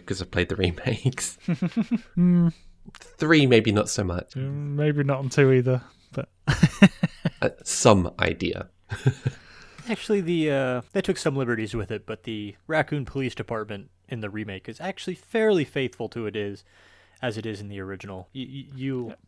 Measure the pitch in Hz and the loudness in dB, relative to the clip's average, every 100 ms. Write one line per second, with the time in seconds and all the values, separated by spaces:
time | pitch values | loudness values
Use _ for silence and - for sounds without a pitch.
0 | - 92 92 90 87 95 92 80 123 107 | -4 -8 -4 -2 -2 0 -2 -2 -4 -2
1 | 131 - - - - 165 175 233 - 240 | -2 -2 -8 -8 -6 -2 -2 -2 -2 -4
2 | - - 180 175 170 - - - - - | -4 2 4 6 4 0 -14 -20 -20 -20
3 | - - 156 160 131 117 107 104 110 - | -14 -2 4 6 8 6 6 2 0 -2
4 | 92 87 - 131 135 143 147 143 151 147 | -2 -4 -6 -8 -6 -6 -6 -2 0 0
5 | 139 135 135 - 135 131 123 127 - _ | 0 -2 -2 2 4 4 2 -2 -4 _
6 | _ - - _ - - - - 196 - | _ -12 -12 _ -2 2 4 8 6 6
7 | - - - - - - - - 123 101 | -6 -4 -8 -2 -4 -4 -8 4 6 6
8 | 87 - 90 - 87 85 - _ - - | 4 0 -2 0 -4 -6 -10 _ -14 -2
9 | 135 - - - - - - - 240 208 | -2 -2 -6 -8 -20 -20 -20 -14 -8 -6
10 | - 202 170 170 156 139 131 127 - 196 | -2 -2 0 0 0 0 -2 -4 -4 -4
11 | 190 180 160 139 120 110 110 117 98 107 | -2 -2 -2 -2 -2 -2 -4 -6 -6 -8
12 | - 110 - 110 104 - - 156 - 147 | -8 -12 -10 -10 -10 -14 -4 -2 -2 -4
13 | 120 139 127 - - 113 104 101 - _ | -6 -6 -6 -6 -8 -6 -8 -12 -14 _
14 | - 120 107 107 104 95 - 113 185 - | -12 -10 -8 -8 -10 -10 -12 -12 -10 -8
15 | - 180 _ 226 220 185 139 147 127 - | -8 -10 _ 2 4 4 2 -2 -4 -4
16 | 113 120 107 107 101 98 _ _ _ _ | -8 -6 -6 -4 -6 -8 _ _ _ _
17 | _ - 127 110 113 101 101 101 95 95 | _ -8 -6 -6 -6 -8 -10 -10 -10 -10
18 | 98 92 90 131 123 135 135 135 135 131 | -12 -14 -14 -14 -14 -14 -16 -8 -6 -4
19 | 113 - | -6 -12